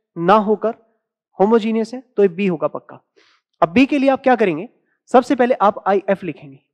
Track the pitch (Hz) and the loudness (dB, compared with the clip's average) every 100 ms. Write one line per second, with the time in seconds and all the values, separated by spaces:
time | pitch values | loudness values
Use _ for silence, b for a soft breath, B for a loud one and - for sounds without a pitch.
0 | _ 170 170 214 208 208 - - _ _ | _ -6 2 2 2 -2 -4 -8 _ _
1 | _ _ _ - 202 233 220 226 220 254 | _ _ _ -2 2 2 0 -4 -4 -10
2 | - - 202 170 202 156 147 - - 123 | -8 0 0 0 -4 -2 -4 -8 -16 -20
3 | _ _ _ _ _ - 165 180 269 294 | _ _ _ _ _ -4 0 2 2 2
4 | 269 269 262 240 202 151 220 _ _ _ | 0 0 2 2 0 -2 -8 _ _ _
5 | _ 247 247 262 247 - 202 - 185 202 | _ 0 2 0 0 2 0 0 -2 -2
6 | - 190 175 - 139 135 _ | -2 -6 -6 -12 -16 -20 _